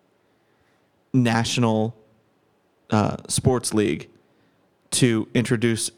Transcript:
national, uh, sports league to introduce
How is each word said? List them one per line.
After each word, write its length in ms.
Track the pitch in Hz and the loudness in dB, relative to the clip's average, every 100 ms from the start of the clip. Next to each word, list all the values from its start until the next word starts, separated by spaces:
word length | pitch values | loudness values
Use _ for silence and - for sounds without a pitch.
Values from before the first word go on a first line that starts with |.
| _ _ _ _ _ _ _ _ _ _ _ | _ _ _ _ _ _ _ _ _ _ _
national, 840 | 131 120 113 117 - 117 110 110 - _ _ _ _ _ _ _ _ - | 0 2 2 0 0 0 0 -2 -6 _ _ _ _ _ _ _ _ -2
uh, 260 | 107 104 - - | 0 0 -4 -6
sports 460 | - 135 123 - | -2 0 0 0
league 340 | 107 104 76 - _ _ _ _ _ _ _ - | 0 0 -2 -8 _ _ _ _ _ _ _ -6
to 360 | - 127 110 - | 0 2 2 0
introduce 560 | 123 110 117 117 110 - | -2 0 0 0 -2 -4